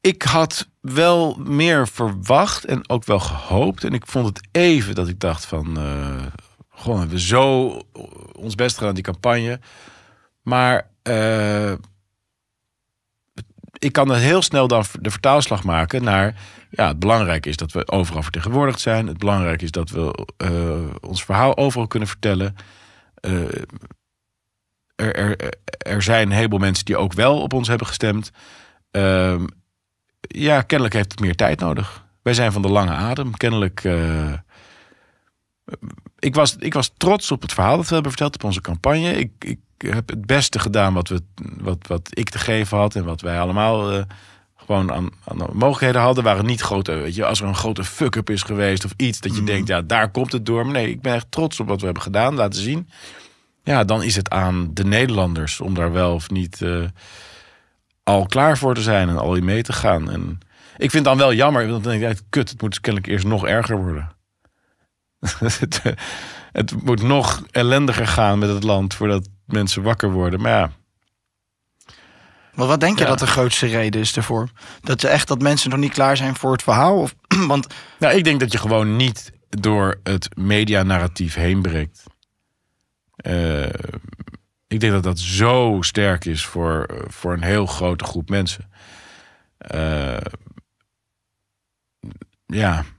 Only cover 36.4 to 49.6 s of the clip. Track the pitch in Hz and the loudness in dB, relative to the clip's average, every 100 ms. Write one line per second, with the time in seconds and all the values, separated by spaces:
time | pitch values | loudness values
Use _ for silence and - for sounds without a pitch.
36.4 | 143 - - 156 123 _ 175 208 - 135 | 2 2 -4 -2 -4 _ 2 2 0 -4
37.4 | - - 98 151 170 165 143 120 147 - | -4 0 4 4 2 0 -2 -2 -4 -2
38.4 | 107 92 - 85 131 151 170 - 107 _ | -4 -4 -4 -2 0 0 0 -2 -4 _
39.4 | - - _ _ - 113 113 110 104 139 | -10 -10 _ _ -6 -4 -4 -8 0 0
40.4 | 131 107 104 107 98 92 85 90 85 - | 2 -2 -2 2 2 2 -2 -4 -6 -16
41.4 | - - 98 87 - 85 - - 110 - | -16 -10 -6 -6 -6 -8 -6 -6 -4 -4
42.4 | - 110 104 104 104 104 85 82 87 85 | -2 0 2 2 2 0 -6 -6 -4 -2
43.4 | 90 98 107 113 101 98 98 - - - | 0 2 2 2 0 -2 -4 -12 -20 -20
44.4 | _ _ - 101 92 65 92 - - 82 | _ _ -2 0 0 -2 -6 -8 -12 -8
45.4 | 85 95 127 135 131 123 120 127 113 98 | -6 2 2 4 2 4 4 4 4 2
46.4 | 107 120 - 101 95 78 76 90 110 110 | 2 -2 -2 -2 -2 -4 -4 -2 0 0
47.4 | 101 92 113 98 95 - 143 120 104 104 | -2 -2 -2 -4 -6 -2 0 0 0 -4
48.4 | - 104 101 95 98 - 131 110 - 113 | -4 0 2 0 -2 -2 -2 -2 -4 -2
49.4 | 104 98 | 0 0